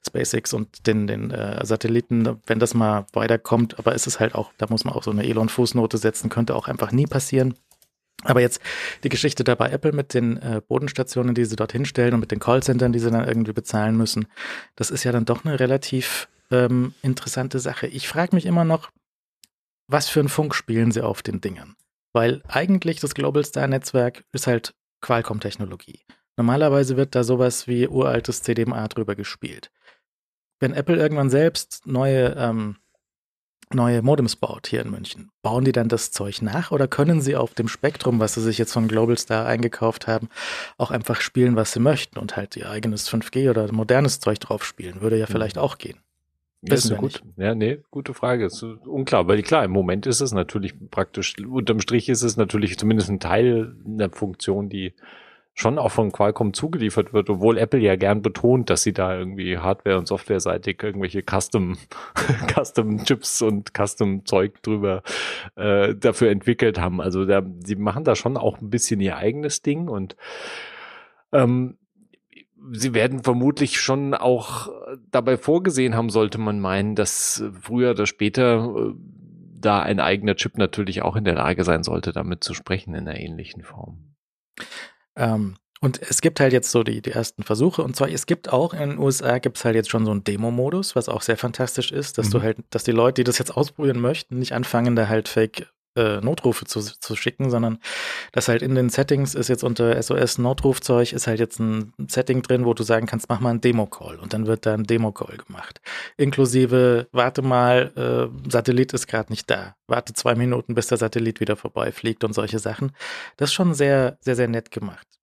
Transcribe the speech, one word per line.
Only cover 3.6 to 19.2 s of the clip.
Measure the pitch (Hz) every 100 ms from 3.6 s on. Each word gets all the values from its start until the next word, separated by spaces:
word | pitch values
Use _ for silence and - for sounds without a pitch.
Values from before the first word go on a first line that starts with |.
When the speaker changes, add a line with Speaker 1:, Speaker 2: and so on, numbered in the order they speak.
| 117 -
Speaker 1:
Aber | 113
es | 120 -
ist | -
halt | 110
auch, | 110 107 _
da | 107
muss | 113
man | -
auch | -
so | -
eine | 104
Elon-Fußnote | 123 110 110 - 120 123 113 110
setzen, | 110 - 113
könnte | 117 113
auch | 117 -
einfach | 127 104
nie | 120 143
passieren. | 135 - 131 131 120 _ _ _ _ _ -
Aber | - 127
jetzt | 123 - - - - -
die | -
Geschichte | 123 151 -
da | 123
bei | 120 123
Apple | 139 156
mit | 147 139
den, | 127 117 113
äh, | 120 110 -
Bodenstationen, | 127 143 - 127 - 123 120
die |
sie | 117
dort | 107 110
hinstellen | 120 139 - 120
und | 117
mit | 110
den | 104
Callcentern, | - 127 127 123 123
die | 117
sie | 117
dann | 113 127
irgendwie | 117 110
bezahlen | 107 - 110 107 113
müssen, | 113 - 107 - - - -
das | - 110
ist | -
ja | 127
dann | 120
doch | 113 120
eine | 160 139
relativ, | 127 135 - 131 - - - _ _
ähm, | 127 123 123 127 -
interessante | 135 127 127 131 131 135
Sache. | 131 131 -
Ich | 131 -
frag | 151 175
mich | 185
immer | 180 170
noch, | 165 160 - _ _ _